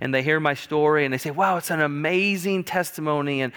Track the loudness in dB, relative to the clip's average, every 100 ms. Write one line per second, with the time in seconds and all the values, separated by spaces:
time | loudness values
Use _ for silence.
0 | -2 0 2 2 2 -2 -2 2 4 4
1 | 2 -2 -4 0 0 0 -2 0 0 0
2 | 0 2 0 0 0 -2 -2 -2 -2 -4
3 | -2 0 0 -2 -4